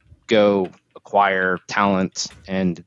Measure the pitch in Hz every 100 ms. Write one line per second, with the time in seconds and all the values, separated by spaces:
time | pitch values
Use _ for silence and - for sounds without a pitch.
0 | _ - - 110 104 101 90 - _ -
1 | - 101 98 95 92 90 - 104 101 95
2 | 92 - - - - 95 92 82